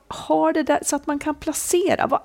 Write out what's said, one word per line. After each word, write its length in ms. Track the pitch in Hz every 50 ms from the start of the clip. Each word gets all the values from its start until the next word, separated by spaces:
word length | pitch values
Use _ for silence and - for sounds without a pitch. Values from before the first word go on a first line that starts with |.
| _ _
har 440 | - - - - 311 311 311 320
det 100 | 320 311
där, 160 | 294 - 294 -
så 140 | - - 302
att 100 | 285 -
man 120 | 311 294 285
kan 160 | - 311 294
placera, 720 | - - 320 294 - - - 359 349 392 359 - - -
vad 140 | - 277 - -